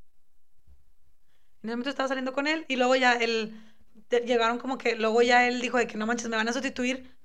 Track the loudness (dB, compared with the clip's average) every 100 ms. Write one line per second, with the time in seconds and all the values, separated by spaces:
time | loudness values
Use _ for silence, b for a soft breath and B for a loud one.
0 | -18 -20 -20 -18 -18 -18 -18 -20 -20 -20
1 | -20 -20 -20 -20 -18 -12 -8 -6 -4 -2
2 | -2 -2 -4 -2 -2 -2 -2 0 4 4
3 | 4 4 2 0 -4 B B B -20 -18
4 | -2 0 2 2 2 0 -4 -4 -2 0
5 | 2 4 6 6 6 2 -2 0 0 -2
6 | -4 -2 -2 -2 -2 -2 -4 -4 -2 -4
7 | -8 -20